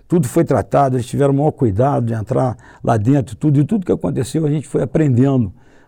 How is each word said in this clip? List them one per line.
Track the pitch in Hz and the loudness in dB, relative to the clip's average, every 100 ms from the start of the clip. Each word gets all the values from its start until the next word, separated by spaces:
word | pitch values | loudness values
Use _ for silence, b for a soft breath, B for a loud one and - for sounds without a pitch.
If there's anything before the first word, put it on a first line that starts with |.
| b | b
Tudo | 175 123 | -2 0
foi | 170 | 0
tratado, | 165 131 98 143 139 127 | 2 0 0 0 2 0
eles | 117 | -4
tiveram | 123 139 | -2 0
o | 139 | 2
maior | 151 | 0
cuidado | - 120 98 135 135 117 | 0 -2 2 0 0 -2
de | 113 | -4
entrar | 101 131 131 - B B | -4 -2 -2 -4 B B
lá | - 117 | -2 0
dentro | 104 143 117 - | 2 2 0 -2
e | |
tudo. | 156 139 | 0 2
E | |
tudo | 143 220 185 | 2 0 -2
que | |
aconteceu, | 190 180 135 123 165 | -2 -2 -4 -4 -4
a | 156 | -2
gente | 151 - | -4 -4
foi | - | -4
aprendendo, | 113 175 151 120 139 131 117 - b b | -2 0 2 4 2 2 -2 -6 b b